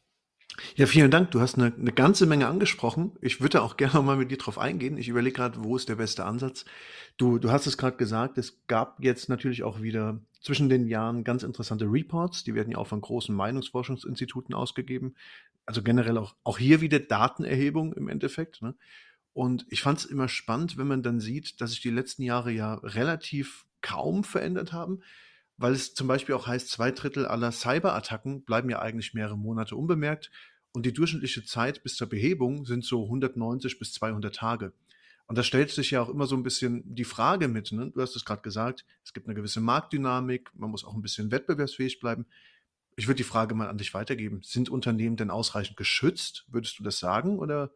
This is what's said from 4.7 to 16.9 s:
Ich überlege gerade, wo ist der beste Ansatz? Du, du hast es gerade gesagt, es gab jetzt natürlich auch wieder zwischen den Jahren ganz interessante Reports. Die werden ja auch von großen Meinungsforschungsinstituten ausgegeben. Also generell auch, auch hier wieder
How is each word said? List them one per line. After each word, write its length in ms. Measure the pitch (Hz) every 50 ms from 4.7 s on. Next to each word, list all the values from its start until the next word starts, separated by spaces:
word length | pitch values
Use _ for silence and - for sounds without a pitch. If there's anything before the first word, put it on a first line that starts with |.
| 185 170 123 135 151 -
Ich 120 | 117 117
überlege 260 | 117 120 120 131 131
gerade, 260 | 127 123 120 117 117
wo 140 | 110 107 123
ist 140 | 127 - -
der 60 | 123
beste 280 | 107 113 104 - - 92
Ansatz? 400 | 98 113 123 131 131 127 - - - - - - - - - - - _ -
Du, 220 | 127 123 117 117
du 120 | 117 113
hast 160 | 127 139 - 143
es 100 | - -
gerade 200 | 131 127 127 -
gesagt, 400 | 123 104 110 110 120 131 - 123
es 280 | 113 - - _ _ -
gab 360 | 120 113 117 - - - 135
jetzt 240 | 127 120 - - -
natürlich 360 | 127 117 - 131 123 120 120
auch 180 | 113 104 107
wieder 400 | 107 113 110 110 107 107 110 110 - _ _ _
zwischen 280 | - - 143 139 147 135
den 180 | 131 127 120 113
Jahren 380 | 113 110 113 113 120 120 110
ganz 180 | 120 120 127 110
interessante 420 | - 120 - 110 - 113 107 110
Reports. 600 | 104 107 151 160 - 170 165 175 180 - - -
Die 100 | 117 110
werden 160 | 110 107 113
ja 60 | 113 -
auch 100 | 107 -
von 140 | 107 104
großen 340 | 101 - - 120 110 - 107
Meinungsforschungsinstituten 1200 | 98 95 107 127 135 127 - - 98 - - 131 127 - - 127 - 131 123 - 123 - - -
ausgegeben. 600 | - 127 - - - 110 - 127 127 131 131 - _ - - - - - _ _ _ _
Also 160 | - 107 113
generell 360 | 101 117 117 123 117 113 113 110
auch, 160 | 107 - - _ _
auch 160 | - 104 -
hier 200 | 123 135 160 156
wieder 200 | 160 151